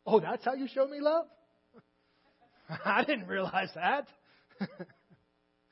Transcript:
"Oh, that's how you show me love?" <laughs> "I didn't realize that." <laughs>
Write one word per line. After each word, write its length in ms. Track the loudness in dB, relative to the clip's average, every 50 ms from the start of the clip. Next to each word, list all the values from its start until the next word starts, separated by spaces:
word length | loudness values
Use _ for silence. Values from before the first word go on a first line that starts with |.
| 4
"Oh, 140 | 8 8 8
that's 240 | 8 6 -6 -4 -4
how 100 | -4 -4
you 140 | -2 -4 -4
show 180 | 0 0 0
me 140 | 0 0 0
love?" 280 | 0 2 2 2 -2 -4 _ _ _ _ _ _ _ _ _ -20 -20 _ _ _ _ _ _ _ _ _ _ _ _ _ _ _ _ -14
<laughs> 160 | -14 -8 -4
"I 200 | -2 0 0 0
didn't 220 | -2 -2 -6 -6 -8
realize 420 | -6 -6 -6 -4 -4 -6 -6 -6 -8
that." 320 | -6 -4 -2 -2 -4 -6 -10 -16 _ _ _ _ _ _ _ _ -12
<laughs> 80 | -12 -12 -12 -14 -20 -20 -20 _ _ _ -20 _ _ _ _ _ _ _ _ _ _ _